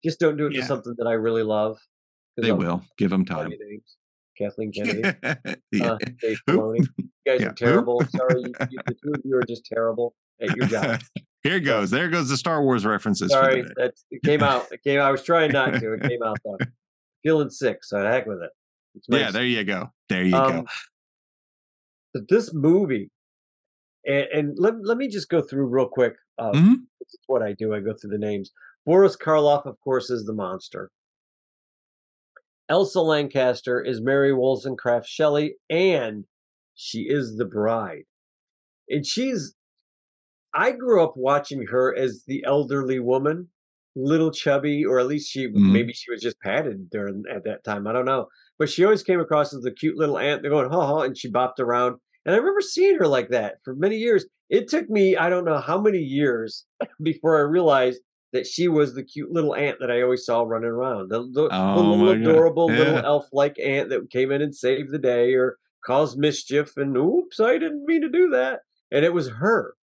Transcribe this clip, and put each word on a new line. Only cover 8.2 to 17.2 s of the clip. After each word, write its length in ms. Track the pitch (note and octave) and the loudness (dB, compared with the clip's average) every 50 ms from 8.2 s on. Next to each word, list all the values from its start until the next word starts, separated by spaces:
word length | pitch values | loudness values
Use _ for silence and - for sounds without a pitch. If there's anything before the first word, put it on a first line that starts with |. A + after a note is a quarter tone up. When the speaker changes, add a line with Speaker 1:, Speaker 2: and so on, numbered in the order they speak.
| B2+ B2+ B2+ B2+ | 0 2 2 0
Speaker 1:
you, 100 | B2 B2 B2 - | 0 -6 -8 -8
Speaker 2:
<laughs> 100 | B2+ B2 | -8 -8
Speaker 1:
you, 80 | B2+ - - | -8 -10 -8
the 80 | - A#2+ - | -8 -8 -8
two 100 | - D3 D3 | -6 -6 -6
of 60 | C#3 - | -6 -4
you 120 | C3+ C3 B2+ | -2 -2 -2
are 40 | |
just 220 | B2 A#2+ A#2+ A#2 _ | -2 -2 -6 -12 _
terrible 500 | - - A2+ A2+ A2+ A2+ A2+ A#2+ A#2+ _ _ _ _ _ _ | -8 -4 -2 -2 -2 -2 -2 -4 -4 _ _ _ _ _ _
at 160 | A#2 G2+ - | -6 -4 -2
your 120 | A#2+ B2+ | 0 0
job. 340 | - A2+ G#2+ G2+ C3 A#2 - - _ _ - | 0 0 -2 -2 -2 -4 -4 -6 _ _ -16
Speaker 2:
<laughs> 200 | - _ _ _ | -16 _ _ _
Here 180 | _ C#3+ F3+ F#3+ | _ -2 -2 0
Speaker 1:
So 40 | D#3 | 0
Speaker 2:
goes. 260 | C#3 B2+ G#2+ G2+ F#2 | 0 0 0 0 0
There 200 | G#2 C3+ F3 F3 | 0 -2 0 0
goes 180 | D#3+ F3 D#3 B2+ | -2 -2 -2 -2
the 80 | C#3 | -4
Star 260 | B2+ - F3+ E3 D3+ | -2 -2 -2 0 2
Wars 220 | C#3+ C3+ B2+ A#2 G2 | 2 2 2 2 2
references 480 | A2 G#2+ G2 - A2 G2+ - F#2+ F#2 | 0 -2 0 0 -2 -2 -2 0 2
for 60 | C#3 C3+ | 2 4
Speaker 1:
Sorry, 240 | C3+ C3+ C3 B2+ | 4 4 2 0
Speaker 2:
the 60 | B2 - | -2 -6
day. 60 | - B2+ | -4 -4
Speaker 1:
that's, 260 | B2 B2+ - _ _ _ | -4 -4 -4 _ _ _
it 120 | - B2+ | -14 -4
came 200 | - D3 D3 D3 | 0 2 2 4
out. 280 | C#3+ C#3 C3 B2 - - | 4 2 2 0 -2 -6
It 120 | - A#2+ | -14 -6
came, 180 | _ C#3+ C#3 C#3 | _ 0 0 2
I 100 | C#3+ C#3 | 2 2
was 120 | C#3 - | 0 0
trying 300 | - - E3+ E3+ D#3+ D3+ | 0 2 2 2 4 2
not 200 | C3+ C#3 C3 C3+ - B2+ | 2 0 0 0 -2 -2
to. 140 | A2+ A2 A2 | -4 -4 -6
It 80 | G#2+ | -4
came 200 | - C#3+ B2 A#2 | -2 -4 -2 -2
out, 140 | A#2 A2+ G#2+ G#2+ _ | -4 -4 -4 -6 _
though. 140 | G#2 G2+ F#2+ | -10 -8 -8
Speaker 2:
<laughs> 640 | - B2+ _ _ _ _ _ _ _ _ _ _ | -8 -8 _ _ _ _ _ _ _ _ _ _